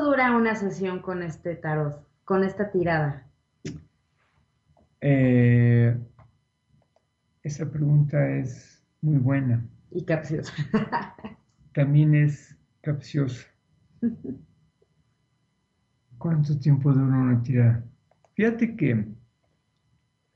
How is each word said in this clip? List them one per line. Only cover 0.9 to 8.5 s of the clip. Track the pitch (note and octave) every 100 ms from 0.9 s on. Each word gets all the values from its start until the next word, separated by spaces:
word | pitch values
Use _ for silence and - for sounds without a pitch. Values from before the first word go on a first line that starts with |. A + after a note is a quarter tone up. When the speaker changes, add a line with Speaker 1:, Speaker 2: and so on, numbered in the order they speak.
| F#3
Speaker 1:
con | F#3 F3+
este | F3 D#3 F3+ E3
tarot, | D#3+ D#3 D3 C#3+ - _
con | - F#3+
esta | F#3+ - G#3
tirada? | F#3 E3+ D#3+ D3 C#3 - _ _ _ - - - _ _ _ _ _ _ _ _ _ _ _
Speaker 2:
Eh, | C#3+ C#3 C3 B2 A#2+ A#2+ A#2+ A#2+ A#2 A#2 A#2+ _ - _ _ _ _ _ _ _ _ _ _ _
esa | D3+ - D#3
pregunta | D3+ D3 D3 D3 D3 C#3
es | C3+ C3